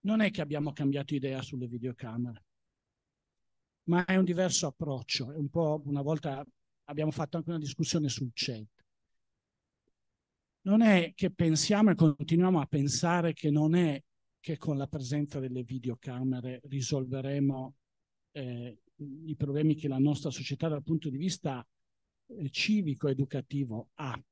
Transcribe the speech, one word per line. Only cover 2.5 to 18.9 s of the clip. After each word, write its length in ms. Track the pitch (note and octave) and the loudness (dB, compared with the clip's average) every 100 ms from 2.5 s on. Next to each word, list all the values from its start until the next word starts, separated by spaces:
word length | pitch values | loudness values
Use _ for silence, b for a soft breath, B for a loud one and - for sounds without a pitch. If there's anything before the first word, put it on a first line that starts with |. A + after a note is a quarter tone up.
| _ _ _ _ _ _ _ _ _ _ _ _ _ | _ _ _ _ _ _ _ _ _ _ _ _ _
ma 200 | - F3 | 0 0
è 120 | F3+ F#3+ | 4 2
un 80 | |
diverso 420 | F3+ F3 F#3 - D#3 | 2 2 0 0 -2
approccio. 680 | - D3+ C3 - - B2 | -4 -6 -4 -4 -6 -6
È 40 | D#3 | -6
un 120 | C#3+ | -4
po', 340 | E3 D#3+ D#3 C#3 | 0 0 0 -2
una 160 | C#3+ | -2
volta 420 | C#3 D#3 D3+ C#3 C#3+ _ _ _ | 0 -2 -4 -8 -10 _ _ _
abbiamo 260 | - D3 D#3 | -12 -2 -2
fatto 280 | D3 D3+ E3+ | -2 -4 -4
anche 100 | D#3 | -4
una 100 | E3+ | -6
discussione 500 | C#3+ - D#3 E3+ D3 | -6 -4 -2 0 0
sul 220 | - B2+ | -2 -6
ced. 320 | - - A2+ G#2+ _ _ _ _ _ _ _ _ _ _ _ _ _ _ _ _ _ _ _ | -6 -6 -6 -12 _ _ _ _ _ _ _ _ _ _ _ _ _ _ _ _ _ _ _
Non 200 | F#3+ G#3+ | 2 6
è 300 | A3+ F#3+ E3+ | 8 6 4
che 160 | - F#3 | -2 -2
pensiamo 600 | - E3+ D#3 - G3+ G#3+ | 2 4 4 4 6 6
e 40 | |
continuiamo 680 | F3 D#3+ C#3+ D3 E3 F#3 F3+ | 8 6 6 2 4 6 4
a 60 | C3+ | 2
pensare 680 | D3+ C#3 A2+ F3 F3 E3+ | 0 0 0 2 2 0
che 180 | D3 D#3 | 0 0
non 240 | D3 D#3 | 4 4
è 260 | E3+ E3+ C#3 _ _ _ _ | 4 4 0 _ _ _ _
che 200 | - D#3 | -10 -6
con 180 | - C#3 | -4 -4
la 100 | C3+ | -4
presenza 540 | D#3 B2+ D3 D3 D3 | -6 -4 -2 -2 -4
delle 220 | C3 B2+ | -6 -6
videocamere 1000 | A#2+ C3 A#2+ A#2 - B2 C3 B2+ B2 B2+ | -6 -6 -6 -6 -8 -4 -2 -2 -6 -10
risolveremo, 1120 | C#3+ C#3 B2 C#3+ C3 C3+ C3+ C#3+ C#3 C3+ C3 - _ _ _ _ _ | -8 -6 -2 -2 -2 -6 -4 0 0 0 -8 -14 _ _ _ _ _
eh, 460 | D3+ B2+ A#2+ A#2+ A#2 _ | -12 -8 -8 -10 -14 _